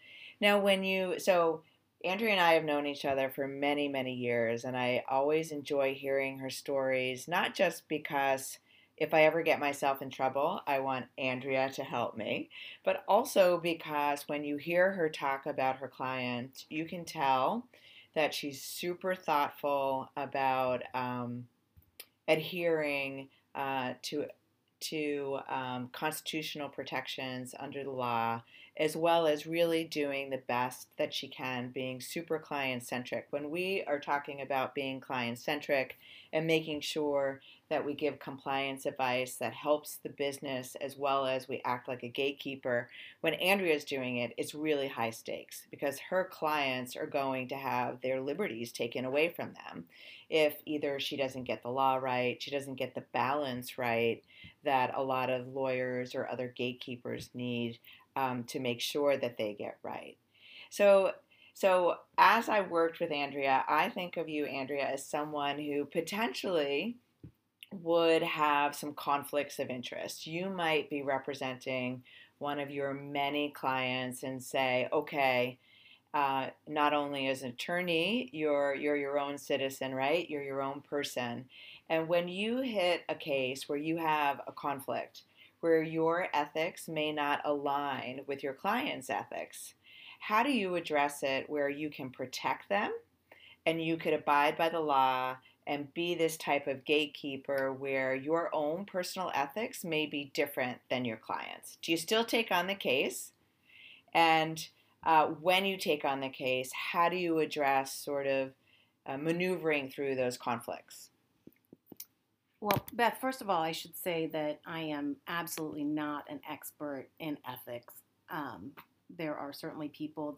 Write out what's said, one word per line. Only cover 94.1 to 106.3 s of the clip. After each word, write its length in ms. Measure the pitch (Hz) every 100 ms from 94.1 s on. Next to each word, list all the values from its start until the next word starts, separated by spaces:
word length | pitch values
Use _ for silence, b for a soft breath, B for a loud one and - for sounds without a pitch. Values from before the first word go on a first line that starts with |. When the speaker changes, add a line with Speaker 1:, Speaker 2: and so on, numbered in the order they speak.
Speaker 1:
abide 420 | 151 151 143 147 156
by 120 | 165
the 120 | 165
law 560 | 151 135 131 127 127 131 b b -
and 260 | 147 143
be 200 | - 175
this 220 | 165 165 160
type 300 | - 143 143
of 180 | 131
gatekeeper 880 | - 147 147 - 147 139 135 139 135
where 420 | 131 139 135 131
your 360 | 135 139 165 170
own 300 | 156 147 170
personal 460 | 202 185 180 - 175
ethics 480 | - 147 - 240 -
may 220 | 175 156
be 260 | 151 143 139
different 440 | - 143 - 123 120 -
than 160 | 127 123
your 100 | 110
client's? 640 | - 85 52 50 - -
Do 100 | -
you 60 | 165
still 280 | - 220
take 280 | 226 240 226
on 140 | 185 180
the 80 |
case? 580 | 196 196 131 185 - - _ _ B B B B B B
And, 560 | 165 165 160 160 160 - b b b
uh, 240 | - 156 147
when 360 | 156 165 185
you 140 | 196 190
take 260 | 190 151
on 160 | 147 135
the 80 |
case, 420 | 135